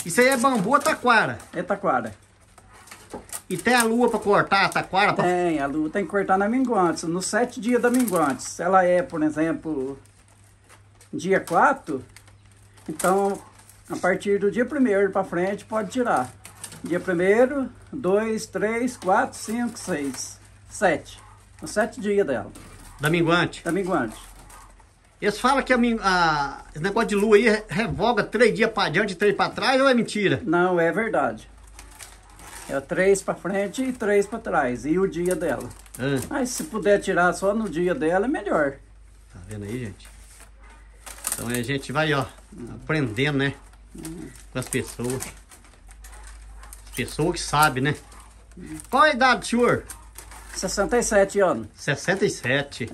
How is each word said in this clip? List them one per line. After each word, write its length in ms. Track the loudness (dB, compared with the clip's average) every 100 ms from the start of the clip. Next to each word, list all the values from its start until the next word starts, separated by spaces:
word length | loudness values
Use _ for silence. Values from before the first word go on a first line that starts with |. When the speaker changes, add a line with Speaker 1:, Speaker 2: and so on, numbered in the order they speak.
Speaker 1:
Isso 160 | -2 4
aí 60 | 4
é 80 | 6
bambu 340 | 4 2 2
ou 60 | 2
taquara? 580 | 2 0 4 4 2 -2 -10
Speaker 2:
É 80 | -8
taquara. 520 | -4 -2 0 0 -2 -12 _ _ _ _ -20 -20 -20 -20 -16 -16 -14 -16 -8
Speaker 1:
E 80 | -4
tem 180 | 2
a 100 | 2
lua 260 | 4 2 2
pra 80 | 2
cortar 460 | 2 2 4 2
a 40 | 2
taquara? 440 | 0 -2 2 2
Pra 80 | 4
Speaker 2:
Tem, 360 | 2 2 2 0
a 60 | -2
lua 220 | -2 -2
tem 160 | -2
que 60 | -2
cortar 260 | 0 2 2
na 120 | 2
minguante, 580 | 0 2 2 2 0 -2
nos 200 | -4 -2
sete 340 | -2 -2 -4
dias 200 | 0 2
da 80 | 2
minguante. 520 | 2 2 2 0 -2
Se 180 | -6 -6
ela 200 | 2 4
é, 180 | 6 4
por 200 | 0 -2
exemplo, 720 | -2 0 -2 -2 -6 -6 -6 -8 -16 _ _ _ -20 _ _ -20 -20 -20 -14
dia 260 | -6 0 0
quatro, 640 | 2 4 4 2 -4 -8 -8 -20 -20 -20 -20 -20 -20 -18 -12
então 520 | -4 0 2 2 -2 -10 -20 -20 -20 -12
a 80 | -4
partir 440 | -2 -2 0 0
do 100 | 0
dia 160 | 0 -2
primeiro 460 | 0 2 2 2
pra 100 | 0
frente 420 | -2 -2 -2 -4
pode 260 | -6 -6 -4
tirar. 380 | -2 0 0 -2 -8 -20 -20 -18 -14
Dia 160 | -6 -4
primeiro, 680 | -2 0 2 4 4 0 -6 -8 -14
dois, 540 | -6 0 0 0 -4 -6
três, 500 | -4 -2 0 -4 -4
quatro, 420 | 0 2 0 -4
cinco, 400 | -8 -4 -4 -6
seis, 600 | -6 -4 -4 -8 -12 -16 -20 -20 -20
sete. 520 | -2 0 0 -6 -20 -20 -20 -20 -16
Os 80 | -8
sete 300 | -4 -4 -4
dias 260 | -2 0 0
dela. 240 | -2 -6 -14 -20 -20 -20 -6
Speaker 1:
Da 80 | 0
minguante? 540 | 2 2 2 0 -4
Speaker 2:
Da 80 | -4
minguante. 440 | -4 -2 -2 -2 -8 -18 -20 -20 -20 -20 -20 -20 _ _ _
Speaker 1:
Eles 180 | -4 0
falam 220 | 2 2
que 100 | 2
a 60 | 2
min-, 200 | 2 2
a, 600 | 2 4 4 2 -2 -6 -14
esse 80 | -6
negócio 260 | -2 0 0
de 60 | 2
lua 200 | 6 6
aí 120 | 6
re-, 160 | 2 0
revoga 540 | -4 -2 0 0 2
três 300 | 0 4 4
dias 160 | 4 0
pra 180 | 2 0
diante 240 | 0 0
e 40 | 0
três 180 | 0
pra 140 | 2 0
trás, 320 | 0 0 4
ou 80 | 4
é 60 |
mentira? 460 | 4 0 0 0 0
Speaker 2:
Não, 340 | 0 2 2 2
é 120 | 2
verdade. 560 | 0 0 0 -2 -4 -12 -20 -20 -20 -20 -20 -20 -20 -20 -20 -20 -18 -8
É 100 | -6
três 420 | -4 2 4 4
pra 120 | 2
frente 480 | -6 -4 -2 -2 -4
e 100 | -4
três 340 | -2 2 2 2
pra 120 | -4
trás. 460 | -2 0 0 -2
E 140 | -2 0
o 80 | 0
dia 280 | 0 -2 -2
dela. 320 | -2 -4 -8 -16 -18 -6
Speaker 1:
Ah. 220 | -4 -2 -2
Speaker 2:
Mas 220 | -4 -4
se 140 | -6
puder 360 | -8 -2 2 2
tirar 320 | 2 2 2
só 220 | 2 0
no 140 | 0 -2
dia 260 | -2 -2
dela, 320 | 0 0 0 0
é 20 |
melhor. 440 | -2 -2 0 0 -4 -14 -20 -20 -20 -20
Speaker 1:
Tá 60 | -20 -14
vendo 180 | -12
aí, 200 | -8 -8 -10
gente? 220 | -14 -20 -20 -20 -20 -20 -20 -20 -20 -20 -20 -20 -10 -8
Então 160 | -6 -4
a 140 | -4
gente 300 | -4 -6 -4
vai, 200 | -2 0
ó, 120 | 0 -4 -8 -20 -16 -14 -12
aprendendo, 560 | -4 -2 -2 -2 -2 0
né? 160 | -2 -4 -14 -20 -20
Speaker 2:
Uhum. 340 | -16 -14 -14 -16 -18 -12
Speaker 1:
Com 60 | -10
as 100 | -6
pessoas. 540 | -6 -6 -6 -6 -6 -8 -14 -20 -20 -20 -20 -20 -20 -20 -20 -20 -20 -20 -20 -20 -20 -12
As 60 | -8
pessoas 360 | -6 -2 -2
que 60 | -2 0
sabem, 360 | 4 4 2
né? 100 | -2 -4 -8 -20 -20 -20 -20 -18 -16 -14 -2
Qual 120 | 2
a 60 | 4
idade 300 | 4 2 2
do 60 | 0
senhor? 380 | 2 2 2 -4 -16 -20 -20 -20 -20 -16
Speaker 2:
Sessenta 440 | -8 -6 -2 0 0
e 40 |
sete 340 | 2 4 4 4
anos. 300 | 2 2 -6 -8
Speaker 1:
Sessenta 480 | -4 -2 -2 0
e 60 | 0
sete. 600 | -2 -2 -2 -2 -6 -10